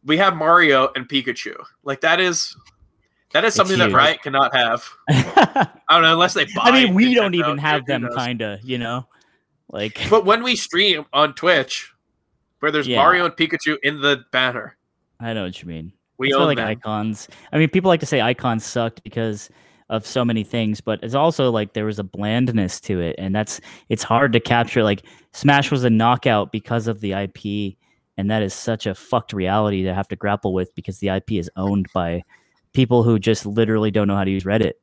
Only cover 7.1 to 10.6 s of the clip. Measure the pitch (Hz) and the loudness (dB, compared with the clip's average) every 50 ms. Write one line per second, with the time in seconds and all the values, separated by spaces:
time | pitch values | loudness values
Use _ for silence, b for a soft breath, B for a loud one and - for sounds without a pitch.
7.1 | 247 240 214 196 175 175 160 120 127 143 147 151 151 147 127 123 139 123 120 123 | 4 2 2 2 0 0 -2 -2 -2 -2 0 0 0 0 -2 -4 -4 -4 -4 -4
8.1 | 120 131 123 120 123 110 110 107 101 101 110 127 127 123 120 117 120 123 127 _ | -4 -4 -4 -4 -4 -6 -6 -8 -8 -10 -8 -8 -6 -6 -4 -6 -6 -8 -10 _
9.1 | _ _ _ _ _ _ _ _ _ _ _ _ - 101 104 110 - - - - | _ _ _ _ _ _ _ _ _ _ _ _ -8 -8 -8 -6 -6 -8 0 2
10.1 | 208 220 190 190 214 233 240 254 240 - | 2 2 4 4 0 2 2 -2 -4 -4